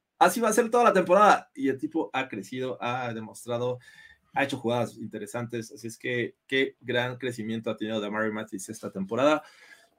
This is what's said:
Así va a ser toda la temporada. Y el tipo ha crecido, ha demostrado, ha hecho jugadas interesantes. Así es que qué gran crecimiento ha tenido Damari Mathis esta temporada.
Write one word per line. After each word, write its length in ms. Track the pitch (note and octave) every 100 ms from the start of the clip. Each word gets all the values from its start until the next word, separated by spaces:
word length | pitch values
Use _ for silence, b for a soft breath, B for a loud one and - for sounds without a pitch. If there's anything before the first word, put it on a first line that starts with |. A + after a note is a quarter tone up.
| _ -
Así 220 | F3 A3+
va 80 | A3
a 40 |
ser 160 | G#3 A3+
toda 140 | A#3+
la 80 | A3+
temporada. 560 | F#3+ E3+ F#3+ G#3 D3 -
Y 140 | - C3+
el 100 | C3+
tipo 300 | D3+ D#3+ -
ha 120 | C3+ C3
crecido, 500 | G#2 F#2+ B2+ B2+ A#2+
ha 320 | A#2+ B2+ B2
demostrado, 680 | A2+ G#2+ G2+ A#2 A#2+ B2 B2 b b b b _
ha 100 | -
hecho 120 | C3+ C3
jugadas 400 | A2+ A#2+ A2 -
interesantes. 720 | G#2+ A2 G#2 A#2+ A#2 A#2 A2
Así 160 | - A#2
es 120 | -
que 360 | B2+ B2 A2+ - -
qué 300 | C3+ C3+ -
gran 380 | A#2 A#2+ B2 B2
crecimiento 520 | B2+ A#2+ G#2+ A2+ A2+
ha 60 | A2
tenido 240 | A2 A2
Damari 320 | G#2 G#2+ A2
Mathis 380 | G#2+ A2 G2 -
esta 200 | A2 G#2
temporada. 520 | G2 G2 A2+ C#3+ D3+ b b b b b